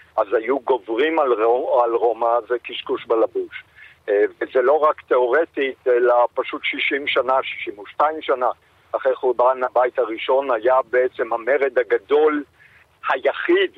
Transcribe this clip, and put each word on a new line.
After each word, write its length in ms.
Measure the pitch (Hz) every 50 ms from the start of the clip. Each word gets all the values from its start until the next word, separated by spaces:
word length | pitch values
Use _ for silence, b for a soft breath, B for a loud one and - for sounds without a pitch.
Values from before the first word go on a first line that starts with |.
| b b b -
אז 100 | 107 98 101
היו 260 | 113 113 113 135 139
גוברים 600 | - - 131 120 - - 113 113 143 160 160 160
על 240 | 147 131 120 104 110
רו-, 380 | 113 120 127 - - - 123 120
על 100 | 117 117
רומא, 460 | 113 107 117 110 110 120 117 117 120 113 107
זה 60 | 123 120 -
קשקוש 420 | - 120 - - - 135 117 -
בלבוש. 580 | - 117 113 107 107 - 95 92 - - - - B B B B B B B B -
אה, 140 | 104 101 107 101 - _
וזה 200 | 120 107 - 131
לא 120 | 123 127 143
רק 280 | 156 143 156 - - - _
תיאורטית, 800 | 156 127 123 120 123 151 170 - _ 156 139 135 123 - _ 131
אלא 400 | 123 120 123 123 123 120 120 117 -
פשוט 300 | - 123 - - 151 -
שישים 440 | - - 135 127 - 151 139 147 131
שנה, 260 | - 147 123 127 131 135 127
שישים 360 | - - - - 120 104 101
ושתיים 420 | 101 - - _ 151 151 156 160
שנה, 280 | - - 143 123 127 117 104 - b b b b b _
אחרי 240 | - 113 - 135 127
חורבן 480 | - - 127 120 - 123 127 131 131 127
הבית 360 | 127 - 120 127 123 - -
הראשון, 520 | 123 107 113 107 - - 135 131 139 139
היה 240 | 123 110 107 123 127 131 131 -
בעצם 440 | 127 127 127 127 - - 123 113 117
המרד 460 | 117 113 120 139 147 135 139 123 127
הגדול 640 | 120 101 120 117 - _ 143 147 156 156 151 147 139 - b b b b b b b b _ _ - -
היחיד 640 | 143 139 - 135 123 - - - 175 190 196 175 -